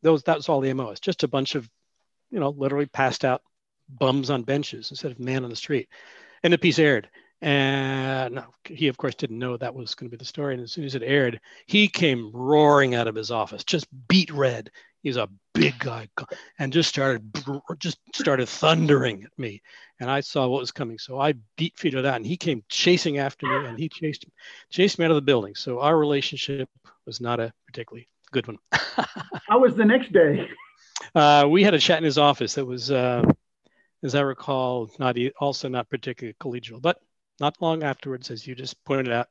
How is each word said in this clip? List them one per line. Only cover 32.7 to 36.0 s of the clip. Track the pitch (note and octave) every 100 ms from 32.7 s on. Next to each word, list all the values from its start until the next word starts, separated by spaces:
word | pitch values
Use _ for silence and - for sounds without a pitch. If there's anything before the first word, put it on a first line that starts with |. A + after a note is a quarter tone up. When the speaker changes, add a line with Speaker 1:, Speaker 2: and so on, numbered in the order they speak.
| B2 A#2
Speaker 1:
uh, | C3+ B2 A#2+ A#2 - _ _ _ _ _ _
as | C#3 C#3
I |
recall, | C#3 C3 - C3+ B2+ B2 A2 _
not | C3 A#2+
e-, | B2 -
also | C#3+ C3 C3+
not | B2+ A#2
particularly | C3+